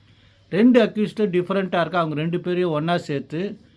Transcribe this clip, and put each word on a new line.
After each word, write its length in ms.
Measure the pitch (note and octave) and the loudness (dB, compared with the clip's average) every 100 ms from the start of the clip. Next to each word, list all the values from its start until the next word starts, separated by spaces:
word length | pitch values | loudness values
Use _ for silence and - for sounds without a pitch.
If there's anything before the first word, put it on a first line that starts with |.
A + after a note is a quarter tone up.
| _ _ _ _ - | _ _ _ _ -6
ரெண்டு 340 | F3 B3 A#3+ | 4 6 6
அக்யூஸ்டும் 460 | G3+ G#3+ G#3 - G#3 | 4 0 -4 -2 0
டிஃபரெண்ட்டாக 500 | F3 F3 G3 F#3 F3+ | 0 0 -2 0 -2
இருக்கா, 180 | D#3+ F3 | 0 0
அவங்க 160 | D#3+ | -2
ரெண்டு 260 | D3 E3 E3+ | -2 -2 -4
பேரையும் 300 | F3+ F3+ F3+ | -2 -2 0
ஒண்ணா 260 | D3+ E3 F3 | 0 0 -2
சேர்த்து 640 | E3+ C#3 C3+ D#3 G3+ - _ | -2 -6 -6 -8 -8 -10 _